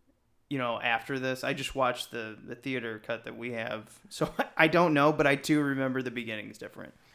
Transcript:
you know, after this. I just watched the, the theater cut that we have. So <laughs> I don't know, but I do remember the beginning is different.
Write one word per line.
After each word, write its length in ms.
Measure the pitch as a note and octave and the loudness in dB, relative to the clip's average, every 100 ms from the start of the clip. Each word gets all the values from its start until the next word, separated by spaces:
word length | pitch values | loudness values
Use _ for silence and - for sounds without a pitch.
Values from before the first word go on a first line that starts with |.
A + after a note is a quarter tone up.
| _ _ _ _ - | _ _ _ _ -6
you 80 | C#3 | -2
know, 220 | B2 A2+ | 0 0
after 380 | A#2+ A#2 - C3+ | 2 0 0 -4
this. 240 | C3 B2+ | -2 -2
I 100 | C3 | -2
just 220 | C#3 C3 - | -2 -2 0
watched 360 | B2 B2 - | 2 0 -6
the, 260 | A#2 A2 G#2+ A#2+ | -8 -8 -10 -12
the 100 | A#2+ | -10
theater 460 | C#3 B2+ A2+ A2 - | -6 -4 -4 -8 -6
cut 200 | A2+ A#2 | -8 -8
that 120 | A2+ | -10
we 140 | A#2+ | -8
have. 480 | A#2 A#2 A2 G#2+ - - | -6 -6 -6 -10 -20 -12
So 240 | - E3 - | -4 -4 -2
<laughs> 140 | - - | -2 4
I 100 | D#3+ | 6
don't 260 | E3+ F3 | 6 4
know, 180 | D3 D3 | 6 4
but 160 | D3 C#3+ | 6 4
I 80 | C#3+ | 2
do 260 | - D3+ | 2 2
remember 400 | C#3+ C3+ C3 C3 | 2 0 0 -2
the 100 | B2 | -4
beginning 380 | A#2+ A2+ G#2+ G#2+ | -6 -6 -8 -10
is 80 | G#2+ | -12
different. 360 | A2 - G2 - _ | -14 -14 -18 -18 _